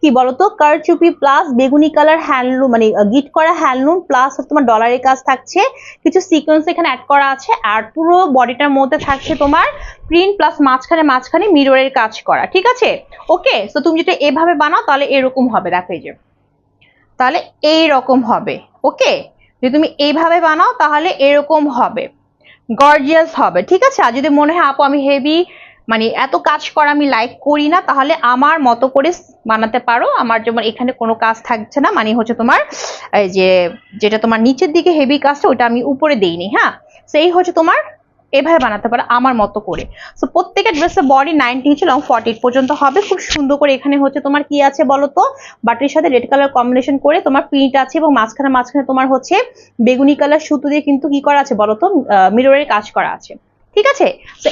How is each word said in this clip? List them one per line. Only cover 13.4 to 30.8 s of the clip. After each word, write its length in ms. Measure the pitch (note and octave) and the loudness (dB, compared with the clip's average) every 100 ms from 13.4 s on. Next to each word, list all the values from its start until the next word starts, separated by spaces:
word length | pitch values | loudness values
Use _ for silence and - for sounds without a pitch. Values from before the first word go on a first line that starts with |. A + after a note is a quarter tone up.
| C5 C4 G3+ D4 | 0 -2 -4 -4
so 60 | |
তুমি 180 | E4 D#4+ | 0 0
যদি 120 | E4 | 0
এভাবে 420 | - C#4+ D4 E4 | 0 0 0 0
বানাও 280 | D#4 D4+ F#4 - | 2 0 0 0
তাহলে 180 | C#4 C#4+ | 0 0
এরকম 440 | C4+ C4 C4 B3 | 0 0 0 -2
হবে, 200 | G#3 F#3 | -2 -2
দেখো 240 | F3+ F3+ | -4 -4
এই 60 | E3 | -10
যে, 140 | C#3+ - _ _ _ _ _ _ _ _ _ - | -12 -20 _ _ _ _ _ _ _ _ _ -4
তাহলে 260 | B3+ D#4 - _ | -2 -2 -6 _
এইরকম 640 | D4+ D#4+ D#4+ C4 C4 C4 | 0 2 2 0 2 0
হবে, 360 | A3+ F#3 D#3 C3 - _ | 0 -2 -4 -10 -12 _
ওকে? 400 | C4 - C5 F#3+ - _ _ _ | -4 0 0 -2 -6 _ _ _
যদি 100 | B3+ | -2
তুমি 200 | D4 D#4 - | 0 -2 -2
এইভাবে 440 | C#4+ D4 E4 E4+ | -2 0 0 2
বানাও 320 | E4 D#4 G4+ | 0 2 0
তাহলে 360 | A#4+ D4+ D4 E4+ | 0 0 0 -2
এরকম 580 | - C#4 C#4+ C#4+ D#4 C#4+ | 0 2 2 0 0 0
হবে, 400 | B3 G#3 - - _ _ _ _ _ - A3 | -2 -2 -4 -12 _ _ _ _ _ -8 2
গর্জিয়াস 540 | C#4 D4 C4+ D#4+ D#4+ - | 4 4 2 2 2 0
হবে, 280 | G#3+ F3+ | -2 0
ঠিক 200 | G3+ F#4 | 0 2
আছে? 180 | C5 C5+ | 2 2
আর 100 | A#3+ | -2
যদি 180 | B3 D4+ | 0 0
মনে 240 | C#4+ D4 | 2 2
হয়, 80 | F4 | 2
"আপু, 220 | D4 C4+ | 0 2
আমি 240 | C#4 C#4+ C#4 | 0 0 0
হেভি, 380 | C#4 C#4 D#4+ F4+ - - _ - | 0 0 0 -2 -8 -20 _ -6
মানে 200 | A3+ A3+ | -2 -2
এত 280 | - C4+ F4 | -2 -2 -2
কাজ 340 | E4 D4+ - | -2 -2 -4
করা 220 | - D4 | -2 0
আমি 140 | D4 C#4+ | 2 0
লাইক 260 | A#3+ A#3+ - | 0 -4 -6
করি 280 | C#4 D4 D4 | -2 0 2
না", 120 | F4 | 0
তাহলে 340 | F#4 C#4 C#4 E4 | 0 0 0 0
আমার 380 | A#3+ B3 C#4+ D#4+ | 0 2 2 2
মতো 280 | B3+ A#3 C4 | 0 0 0
করে 240 | C#4 D4+ F4 - _ A3 | 0 0 -2 -10 _ -4
বানাতে 320 | A3 A3 B3 | -2 -2 -4
পারো। 280 | B3 A#3 G#4+ | -2 0 0
আমার 340 | C5+ A#3+ A3+ | -2 -2 -2
যেমন 200 | A3 A#3 | -2 -4
এখানে 280 | A3 A3 | -4 -4